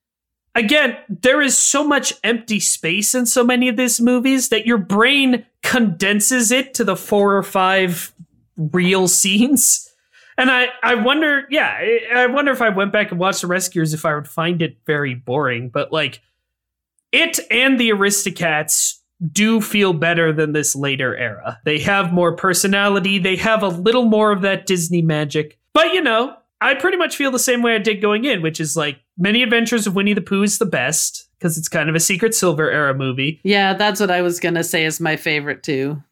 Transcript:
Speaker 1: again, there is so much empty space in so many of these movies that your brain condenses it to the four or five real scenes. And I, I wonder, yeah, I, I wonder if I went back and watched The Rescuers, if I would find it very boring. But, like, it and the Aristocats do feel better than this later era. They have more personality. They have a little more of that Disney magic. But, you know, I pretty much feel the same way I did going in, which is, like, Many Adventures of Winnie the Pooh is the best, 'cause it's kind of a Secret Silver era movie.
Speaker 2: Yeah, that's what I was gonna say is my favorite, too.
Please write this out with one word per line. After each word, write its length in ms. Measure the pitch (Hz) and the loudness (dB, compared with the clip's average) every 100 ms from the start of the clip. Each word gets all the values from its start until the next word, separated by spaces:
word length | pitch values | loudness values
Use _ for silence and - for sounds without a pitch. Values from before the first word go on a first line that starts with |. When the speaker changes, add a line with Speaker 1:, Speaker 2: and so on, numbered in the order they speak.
| _ _ _ _ _ | _ _ _ _ _
Speaker 1:
again, 420 | 240 208 302 269 - - | -2 2 2 2 -2 -12
there 320 | 175 254 294 | -2 2 4
is 160 | 277 - | 2 2
so 280 | - 277 294 | 2 0 2
much 260 | 277 262 - | 0 -2 -4
empty 360 | 208 233 - 208 | -2 -2 -2 -4
space 540 | - - 165 185 208 | -2 -2 -2 -2 0
in 100 | 254 240 | 0 0
so 180 | - | 2
many 240 | 240 247 254 | 2 2 2
of 80 | 226 | 0
these 240 | 254 - | 0 2
movies 480 | 233 247 262 269 254 | 2 2 2 0 0
that 180 | 220 220 | 0 2
your 120 | 240 | 0
brain 680 | 180 202 240 285 269 240 - _ | 2 2 4 4 2 0 -4 _
condenses 880 | - 254 220 165 196 208 - 254 214 | -2 0 0 0 0 0 0 0 2
it 240 | 254 269 | 0 -2
to 100 | - | -4
the 120 | 202 185 | -2 -4
four 400 | - 208 202 196 | -2 2 2 0
or 60 | |
five 680 | 185 196 185 190 185 170 - - - _ _ - | 0 0 2 2 0 -2 -8 -16 -20 _ _ -6
real 500 | 156 180 180 190 185 | -2 0 2 2 2
scenes. 800 | - 196 196 247 285 - - - _ _ _ - - | 2 2 2 2 2 2 0 -4 _ _ _ -8 0
And 120 | 254 | 2
I, 180 | 254 247 - | 2 0 -2
I 120 | 226 | 0
wonder, 480 | 240 233 294 311 285 269 | 2 2 2 2 0 -2
yeah, 260 | 294 196 110 | -2 -2 -2
I, 220 | 185 233 226 247 | -2 -2 0 0
I 40 | 247 | 2
wonder 240 | 269 285 | 2 0
if 120 | 247 | 2
I 80 | 226 | 0
went 220 | 190 196 | 0 0
back 180 | 208 208 | 0 -2
and 100 | 175 | 0
watched 220 | 185 190 | -2 -2
The 40 | 180 | -2
Rescuers, 460 | 175 170 175 160 | -2 -2 -2 -2
if 140 | 156 165 | -2 -2
I 80 | |
would 140 | 151 147 | -4 -4
find 340 | - 165 175 | -4 -2 0
it 160 | 160 120 - | -4 -4 -4
very 280 | 151 143 | -2 -2
boring. 540 | 123 123 131 135 120 123 | -6 -4 -2 -2 -2 -4
But, 240 | 143 139 | -4 -2
like, 300 | 156 147 - _ _ _ _ _ _ _ _ _ | -2 -4 -6 _ _ _ _ _ _ _ _ _
it 260 | 254 330 330 - | 0 0 -2 -2
and 280 | 233 262 262 | 0 2 2
the 120 | 233 | 2
Aristocats 1080 | 208 196 202 196 175 170 151 156 - - - _ - 165 | 2 2 0 -4 -2 0 0 0 -2 -2 -6 _ -10 -6
do 280 | 165 220 226 | 0 2 2
feel 320 | 208 208 196 | 0 0 2
better 400 | 165 165 170 165 | 2 0 2 2
than 200 | 156 156 | 0 0
this 220 | 151 143 | 0 -2
later 400 | 139 139 135 127 - | -2 -4 -2 -4 -4
era. 440 | 120 101 107 120 | -6 -8 -12 -8
They 140 | - 151 | -4 -2
have 320 | 190 196 180 | 0 0 0
more 220 | 175 170 | 0 0
personality. 840 | 165 190 180 196 196 202 202 190 196 | 0 0 0 0 2 2 0 0 0
They 180 | 180 185 | 0 0
have 260 | 226 220 | 0 0
a 60 | 196 | 0
little 380 | 170 185 247 233 | -2 0 2 4
more 260 | 214 214 | 4 2
of 100 | 202 | 2
that 220 | 196 190 - | 0 -2 -2
Disney 360 | 185 165 175 | -2 0 0
magic. 560 | 165 151 151 156 151 - _ | 0 0 -2 -4 -4 -8 _
But, 180 | 302 330 | 2 2
you 80 | 370 | 2
know, 340 | 294 226 262 - _ - | 0 0 -2 -6 _ -4
I 120 | 240 | -2
pretty 220 | 269 359 370 | 0 0 0
much 200 | 320 - | -2 -2
feel 140 | 277 | -2
the 80 | 247 | 0
same 220 | - 240 | 0 0
way 120 | 240 | 0
I 40 | 226 | 0
did 220 | 208 208 | 0 0
going 240 | 208 208 | 0 0
in, 160 | 269 208 | 0 -2
which 180 | 160 156 | -2 -4
is, 160 | 156 160 | -4 -4
like, 220 | 147 139 _ - | -4 -6 _ -2
Many 240 | 185 220 | 0 2
Adventures 440 | 247 233 233 240 208 | 2 2 0 0 0
of 80 | |
Winnie 200 | 185 196 | 0 0
the 80 | 208 | 0
Pooh 200 | 175 196 | -2 0
is 140 | 202 - | 0 0
the 80 | |
best, 640 | 208 156 123 156 - - - _ | -2 -2 -2 -2 -4 -8 -18 _
'cause 180 | 175 160 | -4 -4
it's 100 | 156 | -4
kind 220 | 170 151 | -2 0
of 40 | |
a 60 | 160 | 0
Secret 340 | - 190 226 | 0 0 0
Silver 360 | 220 185 151 156 | 0 0 0 0
era 240 | 143 143 | 0 0
movie. 460 | 135 131 127 135 160 | -2 -2 -2 -4 -4
Speaker 2:
Yeah, 300 | 190 202 196 | 0 2 2
that's 260 | 190 208 202 | 2 0 0
what 100 | 202 | 0
I 120 | 180 | 2
was 180 | 175 175 | 0 -2
gonna 240 | 175 165 | -2 -2
say 220 | 165 170 160 | -2 -2 -2
is 140 | 156 | -2
my 160 | 165 156 | -2 -2
favorite, 460 | 165 151 147 135 | -2 -2 -4 -8
too. 400 | - 135 139 151 - | -4 -4 -4 -6 -4